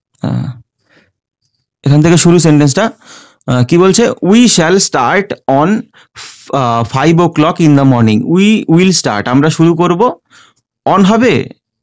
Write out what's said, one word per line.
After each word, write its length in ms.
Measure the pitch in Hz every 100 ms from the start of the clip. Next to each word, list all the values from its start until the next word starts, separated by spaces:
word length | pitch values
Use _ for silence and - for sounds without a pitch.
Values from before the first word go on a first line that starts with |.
| _ _
আহ, 260 | - - - - _ _ _ _ _ _ _ _ _ _ _ _
এখান 180 | 135 147
থেকে 160 | 165 170
শুরু 220 | 175 175
সেন্টেন্সটা। 520 | 160 147 147 135 226 - - - - _ -
আহ, 160 | 123
কি 140 | 120 170
বলছে? 340 | 190 190 -
We 280 | - 170 226 247
shall 280 | - 160 190
start 480 | - 143 123 185 196 - -
on, 300 | 135 165 220 - _ _ - - - -
আহ, 300 | 139 120 117 110 131
five 200 | 151 170
o'clock 380 | 170 156 156 180
in 120 | 160 139
the 60 | 135
morning, 260 | 120 113 107
we 520 | - 175 202 214 - 165
will 160 | 190 170
start, 280 | 135 104 123
আমরা 200 | 131 156
শুরু 260 | 156 165 165
করব। 440 | 175 175 247 - _ _ _ _ _ _ -
on 180 | 180
হবে 460 | 190 220 247 127 - - _ _